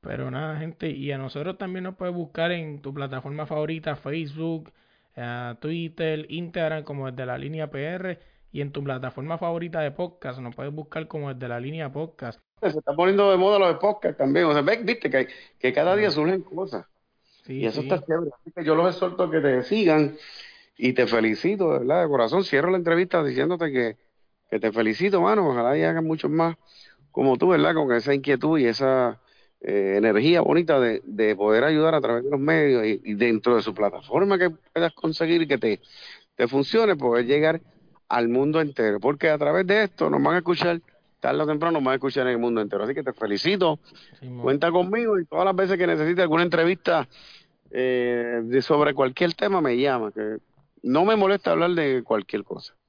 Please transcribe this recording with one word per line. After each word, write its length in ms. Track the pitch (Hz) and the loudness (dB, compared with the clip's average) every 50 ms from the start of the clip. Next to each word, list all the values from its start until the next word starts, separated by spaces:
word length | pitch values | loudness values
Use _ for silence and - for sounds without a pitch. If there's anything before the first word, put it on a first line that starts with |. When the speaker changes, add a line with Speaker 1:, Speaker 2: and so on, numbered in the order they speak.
Speaker 1:
Pero 300 | - - - 131 131 131 | -12 -10 -10 -8 -8 -8
nada, 280 | 127 131 151 156 156 151 | -8 -8 -8 -8 -8 -8
gente, 320 | 160 165 165 _ - 165 | -10 -10 -12 _ -8 -8
y 220 | 147 139 135 143 139 | -8 -8 -8 -8 -8
a 60 | 135 | -8
nosotros 400 | 135 131 - 143 151 180 185 - | -8 -10 -10 -10 -8 -8 -10 -10
también 260 | 202 185 180 185 185 | -10 -10 -10 -8 -10
nos 100 | 185 190 | -10 -10
puedes 160 | _ 185 180 175 | _ -8 -6 -6
buscar 360 | 175 170 156 _ - 165 170 180 | -6 -8 -10 _ -4 -2 -2 -2
en 280 | 175 165 156 147 143 143 | -4 -6 -10 -12 -12 -12
tu 100 | 139 139 | -12 -10
plataforma 540 | 143 139 135 135 131 127 139 143 151 151 | -8 -8 -8 -8 -10 -10 -10 -10 -10 -8
favorita, 480 | 143 - 151 151 156 165 165 151 160 147 | -6 -4 -4 -4 -4 -6 -6 -6 -8 -8
Facebook, 800 | 139 - 143 143 165 160 147 143 156 160 165 165 160 156 - _ _ _ _ _ _ _ _ _ | -8 -8 -8 -8 -6 -8 -8 -8 -8 -6 -6 -6 -6 -10 -14 _ _ _ _ _ _ _ _ _
eh, 400 | - 120 120 120 120 123 120 120 - | -12 -10 -8 -8 -8 -8 -10 -10 -8
Twitter, 680 | - 151 165 170 170 160 160 - 170 160 156 156 156 - | -8 -6 -6 -6 -6 -8 -6 -4 -4 -2 -2 -4 -6 -8
Instagram, 540 | - 160 175 165 170 185 165 156 156 156 147 | -8 -8 -8 -8 -6 -4 -2 -2 -2 -4 -8
como 260 | - 147 139 135 131 | -8 -10 -8 -8 -8
Desde 140 | 127 127 131 | -8 -8 -8
la 120 | 127 123 131 | -8 -8 -8
Línea 320 | 135 139 156 160 156 147 | -8 -8 -8 -8 -8 -8
P 140 | 147 139 139 | -6 -8 -8
R, 340 | 156 175 185 185 185 175 165 _ _ _ _ _ _ - | -6 -8 -8 -8 -8 -10 -10 _ _ _ _ _ _ -10
y 80 | 143 143 | -8 -8
en 100 | 143 139 | -8 -6
tu 100 | 143 143 | -8 -6
plataforma 560 | 139 135 127 131 127 - - 131 151 165 160 | -6 -6 -6 -6 -10 -10 -10 -8 -8 -6 -4
favorita 420 | 175 170 170 170 170 175 160 165 | -4 -4 -4 -4 -6 -6 -6 -4
de 120 | 156 147 139 | -4 -4 -4
podcast, 480 | - 180 175 170 _ - 147 123 131 | -6 -8 -8 -8 _ -12 -12 -12 -10
nos 140 | 127 120 117 | -12 -14 -12
puedes 160 | - 131 143 143 | -10 -12 -10 -10
buscar 340 | 151 151 143 - 160 160 | -10 -12 -10 -10 -10 -10
como 260 | 160 - 156 143 143 135 | -8 -10 -10 -8 -8 -8
Desde 160 | 127 131 123 | -10 -8 -8
la 120 | 120 120 | -8 -8
Línea 320 | 123 135 151 165 160 139 131 | -8 -8 -8 -8 -10 -8 -8
Podcast. 480 | 143 156 165 - _ - 120 110 _ _ _ _ _ | -8 -10 -10 -10 _ -12 -12 -12 _ _ _ _ _
Speaker 2:
Se 80 | - 196 | -2 -2
está 260 | 147 156 - - - | -2 -2 -4 -4 0
poniendo 360 | 151 175 185 196 196 202 202 | 2 2 4 4 4 4 6
de 60 | 190 | 6
moda 220 | 180 185 196 208 202 | 6 4 4 4 4
los 160 | 190 175 160 131 | 4 4 2 2
podcasts 400 | - 202 208 214 - - 147 - | 2 0 0 0 -2 -4 -2 0
también, 280 | 139 135 139 165 175 | 0 2 2 4 4
o 60 | 165 147 | 4 4
sea, 100 | 147 139 | 2 4
ve, 160 | 151 214 233 240 | 2 0 0 0
viste 260 | 190 233 233 - 147 | -2 -4 -2 -2 0
que, 180 | - 135 127 - - - - - _ _ | 0 0 0 0 -6 -20 -20 -20 _ _
que 140 | - 127 127 | -2 0 2
cada 220 | 143 151 175 185 | 2 2 2 4
día 140 | 208 214 202 | 2 2 2
Speaker 1:
Ujú. 60 | 151 | 2
Speaker 2:
surgen 260 | 151 151 160 185 190 165 | 2 0 0 0 -2 -4
cosas, 440 | - - 160 190 196 - 98 - _ _ _ _ _ _ _ _ _ _ _ _ | -8 -8 -8 -8 -6 -8 -10 -12 _ _ _ _ _ _ _ _ _ _ _ _
Speaker 1:
Sí, 140 | - 131 131 | -12 -8 -4
Speaker 2:
y 60 | 135 | -4
eso 140 | 113 110 139 147 | -2 -2 -4 -2
Speaker 1:
sí. 60 | 135 | -2
Speaker 2:
está 160 | - 170 139 | -2 -4 -2
chévere, 260 | - 160 165 170 151 - - | -2 -2 -2 -2 -4 -8 -12
así 100 | _ - | _ -16
que 140 | - - 165 | -12 -8 0
yo 100 | 151 156 | 0 2
los 180 | 160 170 185 170 | 4 2 2 0
exhorto 300 | 175 190 180 180 - 185 | 0 -4 -4 -2 -2 -2
a 60 | 170 | 0
que 80 | 156 160 | 0 2
te 220 | 139 143 131 127 123 | 2 2 2 2 0
sigan, 540 | - 196 220 214 175 160 156 151 143 143 - - - - - - - - - _ _ _ _ | 0 0 2 4 4 4 4 4 2 0 -8 -18 -20 -20 -20 -20 -20 -20 -20 _ _ _ _
y 140 | 120 127 127 | -2 0 2
te 120 | 127 123 | 2 2
felicito, 680 | 110 117 117 107 110 107 101 - 170 202 202 190 165 151 | 2 4 2 2 2 0 2 0 0 0 2 2 2 2
de 60 | 135 | 0
verdad, 240 | 123 127 147 175 175 | 0 2 2 2 2
de 60 | 156 | 2
corazón. 360 | 143 131 120 110 143 185 196 | 2 2 2 2 2 0 0
Cierro 260 | - - 135 147 175 | 2 0 2 2 2
la 60 | 185 | 2
entrevista 460 | 185 175 170 165 170 185 180 - 175 156 | 2 2 2 2 2 2 2 0 0 0
diciéndote 480 | 139 127 127 139 156 180 165 170 156 139 | 0 0 0 0 0 0 -2 -2 -2 0
que, 240 | 127 120 113 104 _ _ _ _ _ _ _ _ _ _ _ | 0 0 0 -2 _ _ _ _ _ _ _ _ _ _ _
que 80 | - 107 | -6 -2
te 120 | 98 113 104 | -2 -2 0
felicito, 500 | 113 117 - 110 - 175 202 196 185 170 | 2 0 0 0 2 0 2 2 4 4
mano, 260 | 190 214 214 190 156 | 4 4 2 2 2
ojalá 280 | 131 123 117 120 139 156 | 2 2 2 2 2 2
y 40 | 160 | 2
hagan 200 | 165 165 165 165 | 0 0 0 -2
muchos 240 | 160 160 156 - 147 | -2 -4 -2 -2 -2
más 260 | 151 160 165 165 165 _ _ _ _ - - - - _ _ _ _ | 0 0 0 0 -2 _ _ _ _ -20 -20 -20 -20 _ _ _ _
como 260 | - 131 135 127 123 | 0 2 2 2 4
tú, 100 | - 180 | 4 4
¿verdad? 240 | 185 151 151 160 170 | 4 4 4 2 2
Con 160 | 160 151 135 123 | 2 0 2 2
esa 200 | 117 110 139 139 | 0 2 2 0
inquietud 460 | 139 131 139 143 123 123 151 160 156 | 0 2 0 0 0 2 2 2 4
y 80 | 131 | 2
esa 520 | 117 113 - 139 131 131 131 127 120 - - _ _ _ _ _ _ _ _ - | 2 2 2 2 2 2 2 2 0 -2 -6 _ _ _ _ _ _ _ _ -8
eh, 300 | - 92 101 98 98 98 101 | -2 0 0 0 2 2 4
energía 420 | 104 113 104 104 120 156 170 170 | 4 4 4 4 4 4 4 4
bonita 400 | - - 147 165 175 156 156 139 | 4 4 4 2 4 4 2 4
de, 220 | 127 117 110 - - | 4 2 0 -2 -6
de 320 | - 107 104 110 107 107 | -8 -4 0 2 2 2
poder 280 | 92 101 107 107 110 127 | 2 4 4 4 4 4
ayudar 300 | 151 160 151 151 160 160 | 4 4 4 4 4 2
a 60 | 151 | 2
través 240 | 131 117 117 117 123 | 2 0 0 0 0
de 60 | 135 | -2
los 100 | 143 139 | -2 0
medios 460 | 139 147 165 160 151 143 131 120 110 | 0 2 2 4 4 4 4 4 2
y, 140 | 107 107 - - | 0 -2 -2 -4
y 100 | - 107 | -6 -2
dentro 420 | 101 117 120 113 107 104 120 123 | 0 2 2 2 2 2 2 2
de 60 | 113 98 | 2 2
su 120 | 110 95 | 0 -2
plataforma 640 | 95 104 101 87 - - - 110 147 190 202 196 185 | 0 0 0 0 -4 -12 -4 0 0 2 2 2 2
que 120 | 180 180 | 2 0
puedas 440 | 160 - _ _ _ 165 170 165 - | 0 -4 _ _ _ -2 -2 -2 -2
conseguir 480 | - - 165 156 - 165 160 170 170 165 | -2 -4 -4 -2 -2 0 2 2 2 2
y 40 | |
que 120 | 147 143 123 | 0 0 0
te, 220 | 110 113 104 - _ _ - - - - - - _ _ _ | 0 0 -2 -2 _ _ -20 -20 -20 -20 -20 -20 _ _ _
te 100 | _ 120 120 | _ -2 0
funcione, 480 | 131 139 139 - - 220 226 214 185 | 2 0 -2 2 2 2 4 4 2
poder 300 | 147 131 123 117 120 123 | 2 2 2 2 2 2
llegar 340 | 117 135 147 151 156 160 165 - _ _ _ _ _ _ _ _ _ | 2 2 4 4 2 2 0 -6 _ _ _ _ _ _ _ _ _
al 200 | - 120 117 117 | 0 0 2 2
mundo 320 | 120 127 139 147 156 160 | 2 2 2 2 2 0
entero. 400 | 160 147 139 - 117 107 101 101 | 0 -2 -2 0 0 0 0 0
Porque 280 | 92 127 143 139 - 165 | 0 -2 -2 2 2 0
a 80 | 151 | 2
través 300 | 151 151 147 156 175 190 | 2 2 0 2 0 2
de 160 | 180 196 214 220 | 2 2 2 2
esto 260 | 196 _ - 160 151 | 0 _ -2 -2 0
nos 140 | 147 143 139 | 2 2 2
van 140 | 143 160 | 2 2
a 20 | 180 | 0
escuchar, 420 | 165 175 175 156 - 175 170 170 - _ _ _ _ _ _ _ | 0 0 -2 0 0 0 -2 -2 -6 _ _ _ _ _ _ _
tarde 240 | - 127 135 147 156 | -4 -2 0 0 0
o 40 | |
temprano 260 | 151 156 147 156 170 165 | -2 -2 -2 0 0 0
nos 120 | 156 135 | 0 0
van 80 | 131 131 | 0 0
a 40 | |
escuchar 300 | 131 131 139 120 139 131 127 | 0 -2 -2 -2 0 0 0
en 60 | 123 | 0
el 40 | 117 | 0
mundo 220 | 117 120 117 113 | 0 0 0 -2
entero. 240 | 107 104 - 101 110 | -2 -2 -4 -4 -4
Así 100 | 113 139 | -4 -6
que 80 | 147 147 | -6 -6
te 100 | 127 120 | -8 -8
felicito, 680 | - 113 107 101 98 - 160 196 202 185 170 151 151 _ - - - - - - _ | -6 -4 -4 -4 -2 0 0 0 2 2 0 0 -2 _ -20 -20 -20 -20 -20 -20 _
Speaker 1:
Sí, 80 | - 127 | -16 -14
mo. 160 | 123 120 120 | -12 -6 -2
Speaker 2:
cuenta 260 | 127 135 143 147 170 | 0 0 2 0 2
conmigo 480 | 165 180 180 185 202 226 233 226 214 190 | 2 2 0 0 0 -2 0 0 0 0
y 60 | 170 | -2
todas 200 | - - 160 180 | -4 -2 0 0
las 120 | 190 190 | 0 2
veces 200 | 180 196 180 196 | 0 0 0 0
que 100 | 180 180 | 0 2
necesites 360 | 180 165 156 151 160 175 175 185 | 0 2 0 0 0 2 0 2
alguna 220 | 170 156 165 175 | 2 2 2 2
entrevista, 640 | 175 170 165 165 170 190 180 _ - 170 160 131 - - - - - - - _ _ _ _ _ _ - | 2 2 2 2 2 0 0 _ 0 0 0 0 -4 -10 -20 -20 -20 -20 -20 _ _ _ _ _ _ -4
eh, 680 | - 127 127 127 123 123 123 120 120 120 120 120 117 113 | -2 0 0 0 0 0 0 0 -2 -2 -2 -4 -4 -4
de, 180 | 117 123 135 127 | 2 0 0 2
sobre 320 | - 160 147 147 147 143 | 4 2 4 4 2 2
cualquier 400 | 135 139 131 127 - 175 175 165 | 2 0 0 2 0 0 0 0
tema, 260 | - - 208 196 185 | -2 -2 0 0 0
me 160 | 160 139 120 | 0 0 0
llama, 360 | 123 131 143 135 123 110 104 101 | 2 2 0 0 0 -2 -4 -6
que 240 | 107 107 107 107 - _ _ _ _ _ _ _ _ - | -6 -6 -6 -6 -8 _ _ _ _ _ _ _ _ -4
no 200 | - 127 151 175 | 0 2 2 4
me 120 | 208 220 | 4 4
molesta 340 | 214 196 190 202 196 _ 180 | 4 4 2 2 0 _ 0
hablar 220 | 170 165 170 175 180 | 0 2 2 0 0
de 320 | 170 156 143 131 127 113 | 0 0 0 0 -2 0
cualquier 400 | - 120 104 98 _ - 107 101 | -2 -2 -2 -2 _ -6 -8 -6
cosa. 300 | _ - - - - _ _ _ | _ -12 -12 -12 -18 _ _ _